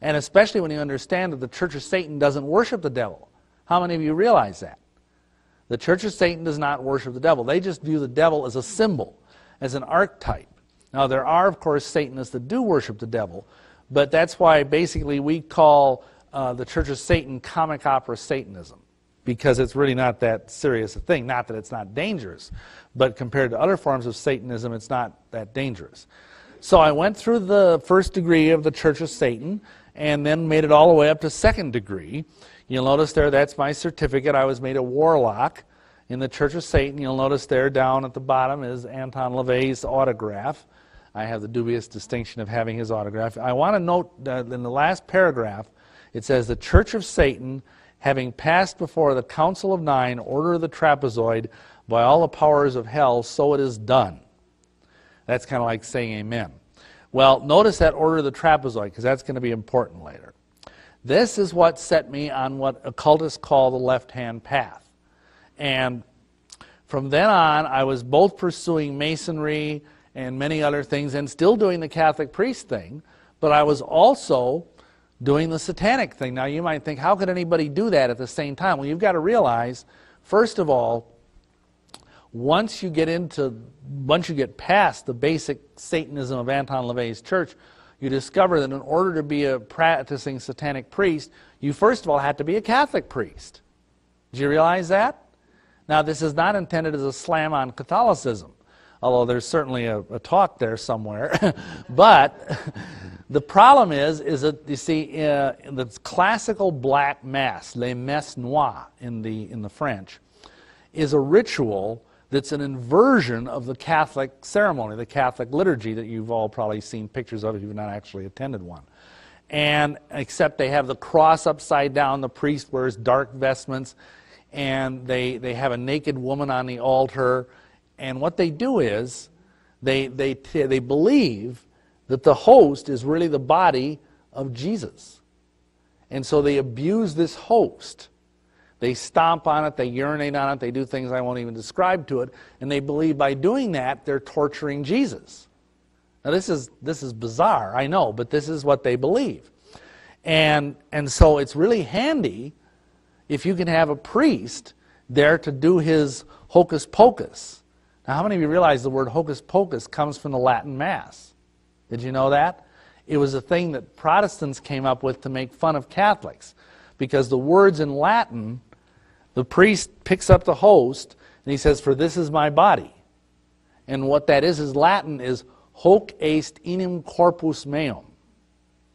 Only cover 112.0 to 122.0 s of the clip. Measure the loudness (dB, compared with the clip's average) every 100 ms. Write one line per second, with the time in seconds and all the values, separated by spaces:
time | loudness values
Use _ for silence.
112 | _ _ -4 -4 -4 -6 -6 -8 2 4
113 | 6 6 2 -4 -6 -10 -10 -8 -2 0
114 | 0 -2 -6 -8 -4 0 0 0 -6 -8
115 | -6 0 0 -2 -4 0 0 0 -4 -8
116 | -8 -8 -6 -4 -4 -4 -6 -6 -8 -12
117 | -10 -12 -10 -8 -6 -6 -10 -12 -10 -12
118 | -14 -14 -14 -12 -10 -10 -12 -20 -20 _
119 | _ -20 -20 _ -8 -2 0 2 0 -4
120 | -12 -12 -8 0 0 0 0 0 -2 -6
121 | 0 4 6 6 2 -2 0 0 2 0